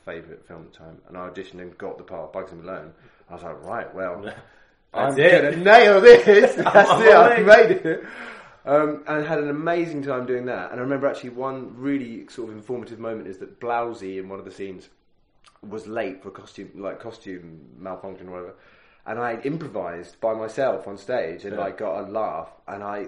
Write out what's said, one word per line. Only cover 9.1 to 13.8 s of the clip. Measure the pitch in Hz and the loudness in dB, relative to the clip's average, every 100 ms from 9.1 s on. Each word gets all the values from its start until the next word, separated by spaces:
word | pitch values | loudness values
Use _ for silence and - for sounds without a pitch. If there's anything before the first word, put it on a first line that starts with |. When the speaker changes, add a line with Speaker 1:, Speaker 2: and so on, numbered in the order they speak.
| 151 151 | -6 -4
Speaker 1:
had | 156 | -4
an | 147 | -4
amazing | 143 160 175 165 151 | -6 -4 -4 -4 -8
time | 139 127 123 | -8 -8 -6
doing | 123 123 | -6 -6
that. | 107 90 | -10 -10
And | 120 | -10
I | |
remember | 127 139 131 | -8 -4 -4
actually | - 123 | -6 -10
one | 120 131 135 120 113 | -10 -10 -10 -14 -12
really | 131 139 120 113 - | -6 -6 -8 -14 -16
sort | - 113 | -16 -16
of | 107 | -16
informative | 107 123 110 113 | -12 -12 -12 -14
moment | 113 110 95 | -12 -12 -14
is | 95 | -16
that | 98 - | -18 -14
Blousey | 117 120 | -8 -6